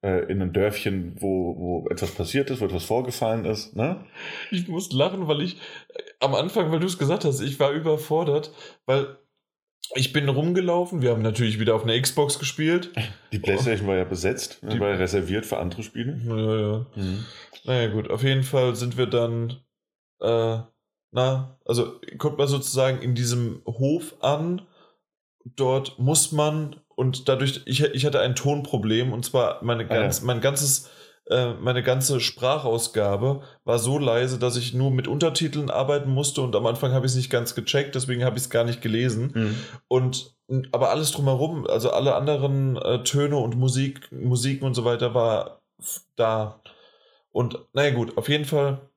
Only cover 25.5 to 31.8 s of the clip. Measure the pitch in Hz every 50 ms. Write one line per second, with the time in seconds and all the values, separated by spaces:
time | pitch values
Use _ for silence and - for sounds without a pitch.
25.5 | - - 139 127 131 135 135 - - - 127 135 160 156 - - 156 151 151 151
26.5 | 151 156 156 143 - - _ _ _ - 131 131 127 - - - 135 123 135 135
27.5 | 131 - - - 127 127 147 147 - 127 127 151 - 131 92 127 127 - - 139
28.5 | 147 143 139 - - 117 101 110 107 113 123 131 131 123 127 - - 131 120 87
29.5 | - - - 117 120 113 113 - 123 117 104 98 92 - - 123 123 117 104 135
30.5 | 139 - 147 139 135 - - - - - - - _ _ _ - - 127 127 120
31.5 | 113 - - 120 127 127